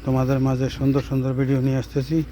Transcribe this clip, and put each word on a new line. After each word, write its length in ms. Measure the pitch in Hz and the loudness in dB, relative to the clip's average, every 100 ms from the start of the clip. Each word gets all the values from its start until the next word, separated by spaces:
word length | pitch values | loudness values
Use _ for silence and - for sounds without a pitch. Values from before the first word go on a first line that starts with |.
তোমাদের 340 | 135 131 131 135 135 | 0 0 2 2 2
মাঝে 200 | 131 131 - | 0 -2 0
সুন্দর 240 | 135 139 - | 2 2 0
সুন্দর 220 | 135 131 131 | -2 -2 -2
ভিডিও 200 | 135 135 131 | 0 2 2
নিয়ে 120 | 131 | 0
আসতেছি। 360 | 120 147 131 160 156 | -2 -4 -2 -2 -2